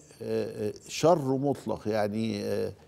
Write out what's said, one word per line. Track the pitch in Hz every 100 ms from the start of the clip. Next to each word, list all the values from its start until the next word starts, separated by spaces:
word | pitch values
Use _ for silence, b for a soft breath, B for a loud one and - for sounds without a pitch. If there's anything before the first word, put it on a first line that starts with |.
| - -
آه، | 113 110 107 107 107
آه، | - -
شر | - 151 175 131 135
مطلق، | 139 131 - 104 107
يعني، | 107 104 107 113 104
آه، | 104 104 101 104